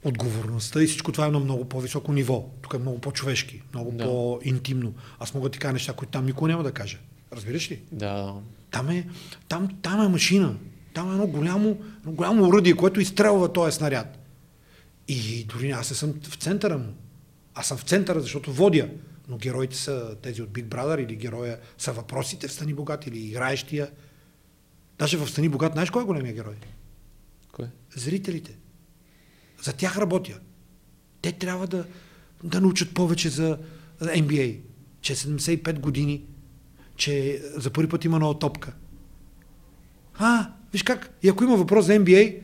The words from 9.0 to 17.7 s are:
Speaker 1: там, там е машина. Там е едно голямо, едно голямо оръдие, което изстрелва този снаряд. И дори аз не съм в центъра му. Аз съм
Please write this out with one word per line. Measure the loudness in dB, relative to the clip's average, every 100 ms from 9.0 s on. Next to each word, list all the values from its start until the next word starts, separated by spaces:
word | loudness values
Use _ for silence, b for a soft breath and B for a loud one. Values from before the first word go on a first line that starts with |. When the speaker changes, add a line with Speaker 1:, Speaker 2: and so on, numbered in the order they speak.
| -4 B B B -8
Speaker 1:
там, | -4 -4 -4
там | -2 2
е | 4
машина. | 4 4 4 4 0 -10 -20 -12
Там | -8 -4
е |
едно | 0 0
голямо, | 0 0 2 2 0 B B
едно | -10
голямо | -2 2 6
оръдие, | 8 8 8 8
което | 6 4
изстрелва | 0 4 6 6 4
този | 4 2
снаряд. | 2 0 0 -4 -14 -20 -20 -20 b b b b _ -6
И | -4 -4 -6 -8
дори | -6 -4
аз | -4 -6
не | -4
съм | -4 -6
в | -10 -8
центъра | -2 0 0 -2
му. | -6 -12 -18 -20 -20 _ _ -8
Аз |
съм | -6